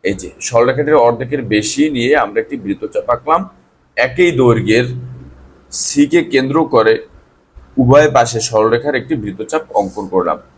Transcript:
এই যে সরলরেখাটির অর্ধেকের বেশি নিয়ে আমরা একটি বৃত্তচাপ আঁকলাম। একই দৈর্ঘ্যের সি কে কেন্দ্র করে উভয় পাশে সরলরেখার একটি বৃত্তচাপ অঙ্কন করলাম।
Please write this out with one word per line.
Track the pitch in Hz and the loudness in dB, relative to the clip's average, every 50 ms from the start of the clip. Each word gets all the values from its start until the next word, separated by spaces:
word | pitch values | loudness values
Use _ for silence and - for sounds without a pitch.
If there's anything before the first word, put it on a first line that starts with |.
| - | -4
এই | 92 98 | -6 -6
যে | - - 87 - - | -6 -8 -14 -14 -12
সরলরেখাটির | - - - 117 117 254 - 135 147 143 151 | -12 -2 0 2 2 2 0 -2 0 2 2
অর্ধেকের | 147 117 120 120 113 127 120 139 139 | 4 4 4 2 0 -6 -6 -6 -6
বেশি | 123 101 107 107 104 107 - 135 147 156 | -4 -2 -2 0 0 -2 0 0 0 0
নিয়ে | 147 123 117 127 147 151 | 0 -2 0 2 2 2
আমরা | 117 101 101 113 | 0 0 -2 -4
একটি | 110 - 139 123 | -4 -4 -10 -10
বৃত্তচাপ | 98 98 98 - - 104 - - - - | -6 -6 -6 -6 -6 -8 -6 -6 -4 -4
আঁকলাম। | 120 120 - 151 160 170 190 185 _ _ _ _ _ _ _ _ _ | -4 -4 -2 -2 -2 -2 -2 -6 _ _ _ _ _ _ _ _ _
একই | - 123 127 123 - 180 175 | -2 -2 -2 2 2 2 2
দৈর্ঘ্যের | - 127 131 120 117 113 101 101 110 120 127 123 - - - - - - - - - - - - _ _ _ _ | 4 2 4 4 4 2 2 2 2 2 0 -2 -6 -10 -12 -14 -16 -18 -18 -20 -20 -20 -20 -20 _ _ _ _
সি | - - - - - 143 143 143 | -6 -4 -4 -2 2 2 2 4
কে | 156 170 156 | 2 0 0
কেন্দ্র | - - 135 131 131 143 160 160 | 2 0 0 0 2 0 0 0
করে | - - 120 110 110 113 110 - - _ - _ _ _ _ _ _ _ - - _ _ - | 2 2 4 4 4 2 2 -2 -12 _ -20 _ _ _ _ _ _ _ -20 -20 _ _ 0
উভয় | 127 120 135 143 151 147 | 2 6 6 6 6 4
পাশে | 131 131 117 113 - 113 | 4 2 2 2 0 -6
সরলরেখার | 107 - 117 107 107 113 113 120 120 143 139 | -6 -2 0 2 2 2 2 0 -2 -2 -4
একটি | 127 107 - 160 | -4 -4 -4 -6
বৃত্তচাপ | 127 104 101 95 92 87 - - 156 - - | -6 -4 -8 -8 -10 -8 -6 -6 -6 -6 -2
অঙ্কন | - 110 101 95 92 104 101 92 | -2 -2 -2 -2 -6 -10 -10 -2
করলাম। | 95 95 90 85 76 76 - _ _ | -2 -2 0 0 -4 -6 -8 _ _